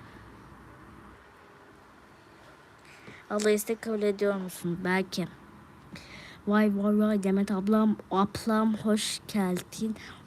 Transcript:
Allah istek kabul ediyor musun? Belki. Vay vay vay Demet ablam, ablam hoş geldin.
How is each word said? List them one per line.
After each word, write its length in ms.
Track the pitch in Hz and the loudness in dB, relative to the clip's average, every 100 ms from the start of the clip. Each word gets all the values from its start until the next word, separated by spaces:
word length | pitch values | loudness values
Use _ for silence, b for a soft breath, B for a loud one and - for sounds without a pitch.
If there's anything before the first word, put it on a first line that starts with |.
| B B B B B - - - - - - - - - - - - - - - - - - - - - - - B B B B - | B B B B B -20 -20 -20 -20 -20 -20 -20 -20 -20 -20 -20 -20 -20 -20 -20 -20 -20 -20 -20 -20 -20 -20 -20 B B B B -6
Allah 200 | 208 214 | 0 2
istek 320 | 208 - 220 | 2 0 -6
kabul 200 | 226 220 | -4 0
ediyor 320 | 208 196 202 | 0 0 0
musun? 460 | 196 185 - 175 170 | 0 -6 -6 -4 -2
Belki. 440 | 180 185 190 - - - - - - - - B B B B B - | 0 0 0 -4 -6 -8 -20 -20 -20 -20 -20 B B B B B 0
Vay 260 | 208 214 202 | 2 4 2
vay 220 | 208 208 | 2 4
vay 240 | 214 214 | 4 2
Demet 280 | 190 196 202 | 2 2 2
ablam, 460 | 190 196 214 220 - - | 0 2 4 4 2 0
ablam 680 | 190 202 - 226 220 220 214 | 2 2 0 0 2 2 0
hoş 440 | 220 208 - - - | 2 0 0 -6 -4
geldin. 680 | 214 185 180 - - 220 214 B B | -2 0 -2 -6 -6 -6 -6 B B